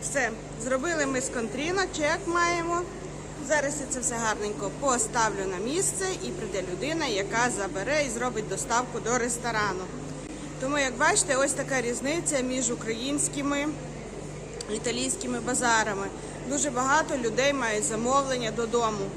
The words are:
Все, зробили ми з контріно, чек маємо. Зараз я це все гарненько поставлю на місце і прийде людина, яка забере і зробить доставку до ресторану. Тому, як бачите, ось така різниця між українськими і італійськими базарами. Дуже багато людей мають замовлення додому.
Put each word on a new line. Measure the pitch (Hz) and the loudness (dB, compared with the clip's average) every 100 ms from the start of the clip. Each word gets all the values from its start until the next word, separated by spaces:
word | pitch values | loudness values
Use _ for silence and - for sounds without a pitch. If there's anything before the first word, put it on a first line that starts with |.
| - | -2
Все, | 277 240 220 - - | 0 0 -2 -10 -8
зробили | 233 262 311 330 277 | -2 0 0 0 2
ми | 262 | 0
з | 240 | -2
контріно, | 254 226 233 302 370 370 - | -2 -4 -2 0 0 0 0
чек | 302 349 339 | 0 0 0
маємо. | 349 339 349 330 339 359 - - - - - - | 2 4 2 0 0 -2 -8 -10 -10 -10 -10 0
Зараз | 294 277 277 | 2 2 -2
я | 262 | -4
це | 254 | -2
все | 233 | -2
гарненько | 233 226 208 208 208 202 - | 0 0 0 -2 -2 -4 -2
поставлю | 277 240 - 254 220 202 190 | 2 2 2 2 2 2 -2
на | 185 214 | -2 -2
місце | 320 392 - 381 339 | 0 0 0 -2 -2
і | 349 | -4
прийде | - 214 190 185 | -6 -4 -4 -4
людина, | 180 247 330 294 | -2 -2 0 0
яка | 202 202 226 247 233 | 0 0 2 2 0
забере | 196 190 196 302 285 | -2 -2 0 2 0
і | |
зробить | 220 247 220 - | 0 -2 -2 -4
доставку | 190 - 233 254 240 | -4 0 0 0 -2
до | 202 247 | 0 0
ресторану. | 240 - 240 220 208 185 180 - - - - - - - | 0 -2 -2 0 0 0 -6 -8 -8 -8 -10 -10 -10 -6
Тому, | 262 294 | -2 2
як | 269 247 | 0 4
бачите, | 302 359 - 262 | 4 6 4 4
ось | 277 | 4
така | 277 277 269 | 2 0 0
різниця | 240 240 254 330 330 294 | 0 0 0 0 0 0
між | 254 254 247 | 0 0 0
українськими | 240 220 226 254 285 - 285 285 285 294 302 - - - - - - - - - | -2 -2 -2 0 0 0 0 0 0 0 -4 -8 -8 -10 -10 -10 -10 -10 -10 -6
і | |
італійськими | 214 240 233 262 - 254 247 | -4 -2 -2 0 -2 -2 -2
базарами. | 226 254 247 226 220 196 196 - - - 240 | 0 2 4 4 4 0 -4 -6 -10 -8 -2
Дуже | 277 302 | 0 0
багато | 247 262 285 320 294 | 2 4 4 4 0
людей | 240 214 269 | 0 4 4
мають | 277 240 214 | 4 2 0
замовлення | 208 220 240 269 269 254 226 | 0 0 4 4 4 0 -2
додому. | 220 226 240 226 214 196 | 0 2 4 2 2 -4